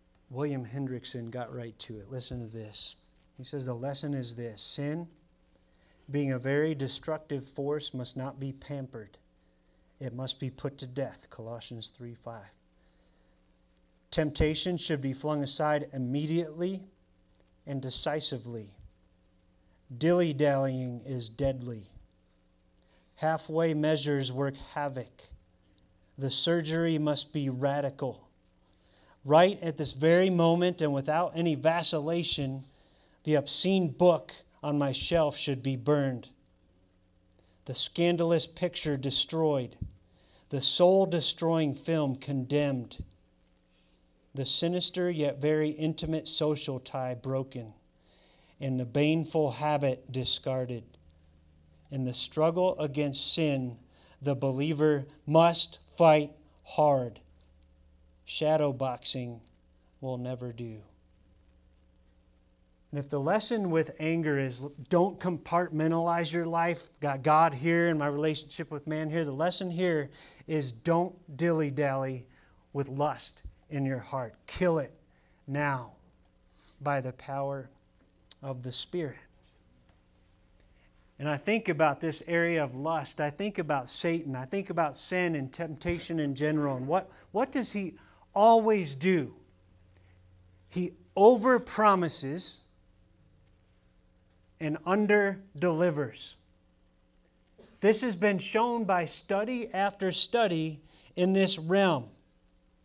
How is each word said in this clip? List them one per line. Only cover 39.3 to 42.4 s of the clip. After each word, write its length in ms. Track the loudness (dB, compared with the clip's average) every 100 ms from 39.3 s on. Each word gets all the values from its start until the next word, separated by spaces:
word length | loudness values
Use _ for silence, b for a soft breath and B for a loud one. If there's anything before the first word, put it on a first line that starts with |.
| 2 2 2 -2 -8 -12 -12 _ b b b b
the 120 | 0
soul-destroying 1120 | 2 6 8 8 4 2 0 0 0 2 2
film 420 | -2 -2 0 0 -2
condemned, 880 | -4 -4